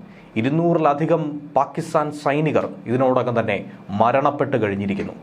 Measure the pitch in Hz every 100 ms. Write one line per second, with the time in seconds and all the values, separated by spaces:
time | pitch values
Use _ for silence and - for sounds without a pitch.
0 | - - - 110 127 156 170 165 151 143
1 | 156 160 151 147 - 135 139 - 160 156
2 | 151 147 147 143 156 123 - - 110 123
3 | 131 127 120 117 107 98 - - - 101
4 | 113 135 143 147 139 135 104 98 101 95
5 | 92 -